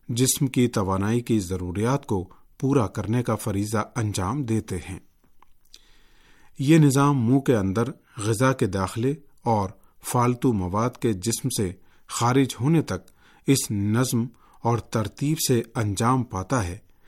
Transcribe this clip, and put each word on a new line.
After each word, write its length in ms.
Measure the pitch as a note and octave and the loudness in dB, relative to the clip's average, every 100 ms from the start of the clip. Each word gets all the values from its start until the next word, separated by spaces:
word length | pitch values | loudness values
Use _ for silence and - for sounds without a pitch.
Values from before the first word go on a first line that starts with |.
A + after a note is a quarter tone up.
| - | -6
جسم 380 | A#2+ B2+ - C3+ | 0 0 2 0
کی 200 | C3+ A#2+ | 2 2
توانائی 540 | A#2 F#2+ F#2+ G2+ A#2+ | 2 0 0 0 -2
کی 180 | A#2+ A2 | 0 -2
ضروریات 640 | F2+ F#2 F2+ F#2 A#2 C#3 - | -2 -6 -6 -2 0 -2 -2
کو 180 | G2 F2 - _ - | -4 -4 -14 _ -6
پورا 280 | C3+ C#3 G2 | 0 2 0
کرنے 340 | - G2+ B2 | -4 -2 -2
کا 120 | A#2+ G#2+ | 0 -2
فریضہ 420 | A2+ G2 G#2+ A2 - B2+ | -2 -2 -2 -4 -4 -4
انجام 480 | G#2+ F#2+ F#2 D3 | -4 -2 -4 -4
دیتے 340 | A#2 A2 - F2+ F2+ | -2 -4 -4 -8 -8
ہیں۔ 100 | F#2+ - _ _ - - - _ - _ - _ _ _ - - - | -12 -16 _ _ -20 -20 -20 _ -20 _ -20 _ _ _ -20 -18 -4
یہ 180 | C3+ E3 | 4 6
نظام 480 | D3 C3 C#3+ C3+ A2+ | 8 6 4 2 2
منہ 140 | C3+ | 2
کے 160 | C#3 A2+ | 4 2
اندر 340 | F#2+ G2+ A#2+ - _ - | 2 0 -2 -6 _ -6
غذا 340 | G#2 G#2 C3 | -2 0 0
کے 120 | C3 A2 | 0 -2
داخلے 480 | G2 F#2 A2+ B2+ D3+ - - | -2 -4 -2 -2 -4 -10 -8
اور 280 | A#2+ G#2+ F#2+ - - _ | 0 0 0 -8 -20 _
فالتو 500 | - B2 A#2+ B2 C3+ | -4 0 0 2 0
مواد 440 | G#2 F2+ G#2 A#2+ - | 0 0 -2 -2 -2
کے 100 | A#2+ | -2
جسم 360 | F#2+ G#2+ - B2+ - | -2 -4 -4 -4 -2
سے 140 | F#2 - - - - | -4 -6 -18 -20 -12
خارج 460 | - A#2+ C3 C3 - | -2 2 2 2 0
ہونے 200 | C3+ E3 | 2 2
تک 300 | - F2+ - _ _ _ - | 0 -6 -8 _ _ _ 0
اس 240 | C3+ - | 0 0
نظم 540 | G2+ G#2 A2+ B2+ A#2+ B2+ - _ - | -2 0 0 0 -2 -4 -10 _ -6
اور 160 | A#2 A2+ | -2 -2
ترتیب 600 | - A#2 G#2 - C#3 D#3+ - | -2 -4 -4 -4 -2 -2 0
سے 140 | A#2 - B2+ | 0 -2 -4
انجام 480 | G#2 F#2+ A#2 C3 | -4 0 0 0
پاتا 400 | - F#2+ F#2+ C3 F2 | -2 -6 -2 -2 -2
ہے 100 | F2+ - _ | -8 -16 _